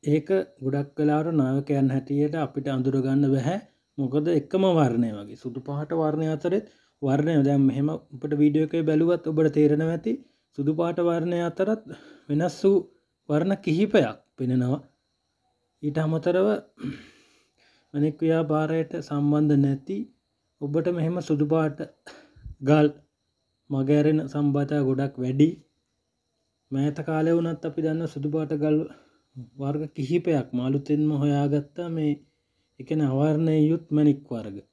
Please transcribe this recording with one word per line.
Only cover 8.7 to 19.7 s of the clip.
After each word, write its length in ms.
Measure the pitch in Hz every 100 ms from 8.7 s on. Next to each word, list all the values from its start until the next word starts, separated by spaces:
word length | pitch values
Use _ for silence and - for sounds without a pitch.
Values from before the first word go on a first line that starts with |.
| 170 160
බැලුවත් 420 | 156 165 175 165
ඔබට 180 | 156 160 151
තේරෙනවා 400 | 151 151 160 170
ඇති. 160 | 220 262 - _ _ -
සුදු 160 | 143 156
පාට 220 | 170 170 170
වර්ණය 320 | 170 165 175 170
අතරත් 340 | 170 190 220 - - - - _
වෙනස් 280 | 147 175 -
වූ 160 | 196 196 - _ _ _ _
වර්ණ 240 | 147 175 196 -
කිහිපයක් 520 | 156 208 214 123 110 _ _
පෙනෙනවා. 420 | 127 127 123 135 - _ _ _ _ _ _ _ _ _
ඊට 160 | 147 147 156
අමතරව 420 | 160 165 175 196 208 - _ - 117 - _ _ _ _ _ _ _ _
මැණික් 240 | 147 151 151
ව්‍යාපාරයට 760 | 160 160 156 151 156 160 160 170 151
සම්බන්ධ 540 | 143 147 147 151 147
නැති 340 | 139